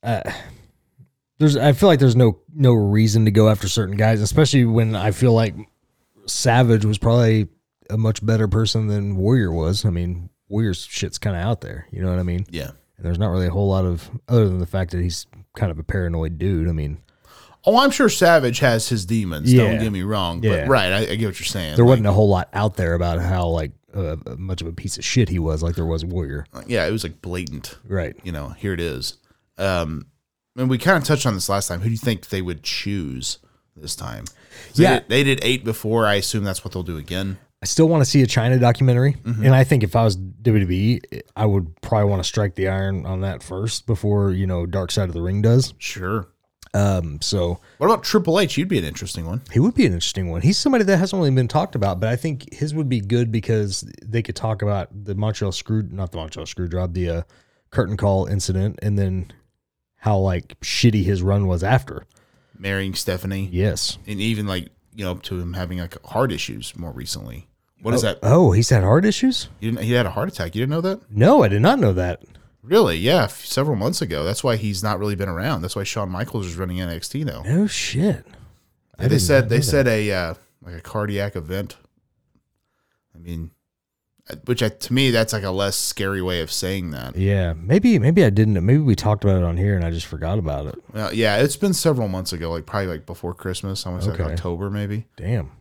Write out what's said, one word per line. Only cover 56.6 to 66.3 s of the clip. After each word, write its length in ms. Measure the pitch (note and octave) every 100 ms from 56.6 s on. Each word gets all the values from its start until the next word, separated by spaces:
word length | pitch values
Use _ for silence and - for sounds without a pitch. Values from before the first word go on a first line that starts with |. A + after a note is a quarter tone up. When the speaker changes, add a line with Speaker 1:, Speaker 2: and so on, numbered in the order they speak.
| F2+ F2+ F2+
Speaker 1:
the, 160 | F2 F2
uh, 120 | E2+ - _ _ _ _
curtain 260 | - F#2+ G#2+
call 300 | G#2 F#2+ -
incident, 520 | G2+ - F#2 G2+ -
and 140 | G#2+ G2+
then 360 | G2 F#2 F2+ - _ _ _ _ _ _
how, 220 | - G#2
like, 420 | F#2+ F2+ - -
shitty 420 | - - A#2+ G#2+
his 220 | F2+ G2
run 240 | F#2 G2+ G2
was 160 | F2
after. 420 | G2 C3 - C#2 - _ _ _ _ _
Speaker 2:
Marrying 380 | G2 G2 G2
Stephanie. 540 | F#2 - F2+ G2 G2 G2
Speaker 1:
Yes. 480 | F2+ G2+ - - - -
Speaker 2:
And 140 | G2+
even, 260 | G#2+ A2 G#2
like, 220 | F#2 - _ _
you 100 | A2
know, 60 | F#2+
up 120 | F2+
to 180 | - F#2
him 140 | F2
having, 240 | F2+ F2+ F2+
like, 220 | E2+ - -
heart 240 | G#2+ B2+